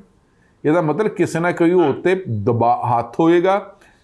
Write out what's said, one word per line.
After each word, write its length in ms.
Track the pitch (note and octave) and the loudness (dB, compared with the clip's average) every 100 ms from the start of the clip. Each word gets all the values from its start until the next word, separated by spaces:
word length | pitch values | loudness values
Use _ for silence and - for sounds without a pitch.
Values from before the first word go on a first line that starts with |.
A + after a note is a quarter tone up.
| - _ _ _ _ _ | -18 _ _ _ _ _
ਇਹਦਾ 160 | D3 E3+ | -2 0
ਮਤਲਬ 280 | D#3+ D3+ G#3+ | 0 0 -2
ਕਿਸੇ 320 | G#3+ E3 E3 | -2 -2 -2
ਨਾ 120 | E3+ | -2
ਕੋਈ 200 | E3+ E3+ | 0 2
ਉਹ 220 | F#3 D#3 | 4 2
'ਤੇ 300 | B2+ F3 F#3+ F#3 | 0 -2 -2 -4
ਦਬਾ-, 720 | G#2+ G2+ A2+ A#2+ A#2+ A#2 A#2+ | -6 -2 0 0 0 0 -2
ਹੱਥ 220 | A#2 - | -4 0
ਹੋਏਗਾ। 540 | E3 F3 F3+ G3 G3+ - - _ | 2 2 2 0 -4 -18 -20 _